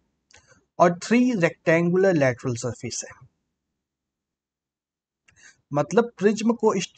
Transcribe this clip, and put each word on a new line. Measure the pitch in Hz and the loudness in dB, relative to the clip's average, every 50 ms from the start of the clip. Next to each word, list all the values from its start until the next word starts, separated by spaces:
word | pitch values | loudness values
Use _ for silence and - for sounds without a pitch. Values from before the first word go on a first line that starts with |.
| _ _ _ _ _ _ - - _ _ _ _ _ _ _ - | _ _ _ _ _ _ -20 -20 _ _ _ _ _ _ _ 2
और | 170 180 175 175 | 2 2 2 0
थ्री | - - 220 247 247 254 | -2 0 2 2 2 2
रेक्टेंगुलर | 240 185 165 160 - _ - 170 160 170 170 175 175 185 196 196 | 0 0 -2 -2 -4 _ 0 0 2 2 2 2 2 2 2 2
लैटरल | 180 147 135 131 120 - - 131 120 | 2 2 2 0 -2 -2 -6 -6 -6
सरफेस | 117 - 117 107 - - 113 - - - - | -6 -6 -8 -8 -8 -10 -10 -10 -10 -12 -14
है। | - - - _ _ _ _ _ _ _ _ _ _ _ _ _ _ _ _ _ _ _ _ _ _ _ _ _ _ _ _ _ _ _ _ _ _ _ _ _ _ _ _ _ _ _ - - _ _ _ - | -18 -20 -20 _ _ _ _ _ _ _ _ _ _ _ _ _ _ _ _ _ _ _ _ _ _ _ _ _ _ _ _ _ _ _ _ _ _ _ _ _ _ _ _ _ _ _ -20 -20 _ _ _ -8
मतलब | 139 147 139 - 180 226 233 233 - - | -6 -6 -4 -2 0 0 0 0 -2 0
प्रिज्म | 185 214 220 - 214 233 | 0 0 0 0 -2 -2
को | 226 - 220 220 185 | -2 0 0 0 0
इस | 196 175 - - | -2 -4 -8 -2